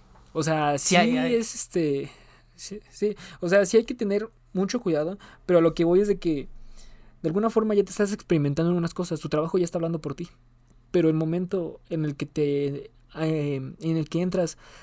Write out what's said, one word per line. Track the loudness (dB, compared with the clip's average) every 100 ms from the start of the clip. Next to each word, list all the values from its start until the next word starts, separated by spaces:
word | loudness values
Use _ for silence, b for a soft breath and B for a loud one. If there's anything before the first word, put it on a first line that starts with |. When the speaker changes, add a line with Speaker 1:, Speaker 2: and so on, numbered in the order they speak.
| b -20 -8
Speaker 1:
O | -4
sea, | 0 0 2 0
Speaker 2:
Sí, | 4
Speaker 1:
sí | 4
Speaker 2:
hay, | 4 2
hay. | 0
Speaker 1:
es, | 0 -2
este, | -6 -4 -2 0 0 -4 b b b b
sí, | -18 -16 -16 -18
sí. | -4 -4 -4 B B
O | 2
sea, | 4 6
sí | 4
hay |
que | 2
tener | -2 -2 -2 -4 _ _
mucho | -4 -2 -2
cuidado, | -2 -2 -2 -6 B B 2
pero | 4
a |
lo | 6
que | 4
voy | 4 4
es | 4
de | 0
que | -2 -2 -4 -12 -18 b b b b b
de | -4
alguna | 0 0
forma | 2 2
ya | 2
te | 0
estás | 0 -2
experimentando | -2 0 0 2 0 0
en | 0
unas | -2
cosas, | -4 -6 -6
tu | -2
trabajo | -2 0 0
ya |
está | 0 -2
hablando | -4 -4
por | -8
ti. | -10 -12 -16 _ _ _ _ _
Pero | 2 4
el |
momento | 4 0 -2 -2 -4 -4 -10 -8
en | -4
el | -4
que | -4 -6
te, | -2 0 0 -2 -4 -12 _ _ -6
eh, | -2 0 -2 -4 -6 -6
en | -2 -2
el | -2
que | -2
entras | 0 0 -2 -4 b b